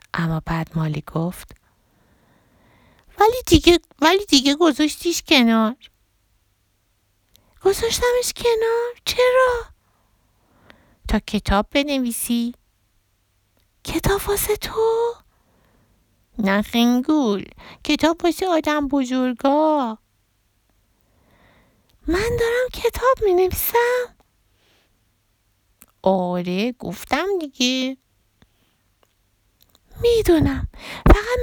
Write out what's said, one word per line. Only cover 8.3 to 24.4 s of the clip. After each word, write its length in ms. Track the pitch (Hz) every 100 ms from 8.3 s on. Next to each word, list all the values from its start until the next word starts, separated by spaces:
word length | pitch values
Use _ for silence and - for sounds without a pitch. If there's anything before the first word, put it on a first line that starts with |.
| -
کنار؟ 560 | 480 453 453 466 480 480
چرا؟» 600 | - - 494 508 508 480 453 - _ _ _ _ _ _ _ _ _ - _ _ -
«تا 100 | 214
کتاب 480 | - 208 - 202 214
بنویسی.» 840 | 285 285 277 247 226 - 233 233 240 _ _ _ _ _ _ _ _ _ _ _ _
«کتاب 360 | - 320 - 403 -
واسه 280 | 403 - 427
تو؟» 580 | - - 453 453 466 466 _ _ _ _ _ _ _ _ _ _ _ -
«نه 240 | 202 196
خنگول، 840 | 214 233 240 247 262 311 247 196 - - - -
کتاب 400 | - 202 302 339
واسه 240 | 349 311 381
آدم 400 | 330 302 302 285
بزرگا.» 1120 | 277 247 254 254 240 277 285 311 302 247 220 _ _ _ _ _ _ _ _ _ _ _ _ _ _ _ _ _ _ _ _ -
«من 240 | 339 453 480
دارم 280 | 466 480 508
کتاب 520 | - 466 - 494 523
می‌نویسم؟» 920 | 427 359 370 - - 466 480 494 494 _ _ _